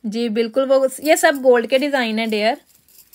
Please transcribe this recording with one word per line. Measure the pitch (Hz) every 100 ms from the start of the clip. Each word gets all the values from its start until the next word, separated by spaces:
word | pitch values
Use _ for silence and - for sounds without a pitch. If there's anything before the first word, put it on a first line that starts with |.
| 226
जी | 220 240
बिल्कुल, | 214 233 247
वो, | 269 269 262 -
ये | 294 330
सब | 339 285
गोल्ड | 254 240 233
के | 262
डिज़ाइन | 285 277 226 220
है | 226
डियर, | 214 214 294 _ _ _ _ _